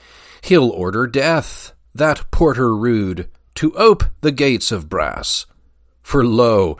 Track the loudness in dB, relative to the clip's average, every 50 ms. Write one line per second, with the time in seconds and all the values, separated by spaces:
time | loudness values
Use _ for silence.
0 | _ -20 -20 -20 -20 -20 -20 -8 -2 2 4 4 4 2 0 -2 -4 -4 -2 -2
1 | -2 -2 -2 0 0 0 0 0 -2 -6 -10 -14 -16 -18 -20 _ _ _ -6 -2
2 | 0 0 0 -2 -4 -2 0 2 2 2 2 2 0 0 0 0 0 0 0 0
3 | 0 -2 -4 -6 -10 -12 -14 _ _ _ -8 -4 -4 -2 0 2 4 4 4 4
4 | 2 -2 -2 -2 -2 -2 0 0 0 0 0 0 -2 -4 -6 -6 -8 -6 -4 -4
5 | -4 -4 -6 -8 -8 -6 -6 -6 -8 -12 _ _ _ _ _ _ _ _ _ _
6 | -8 -2 0 2 2 2 4 4 4 4 4 2 2 0 -2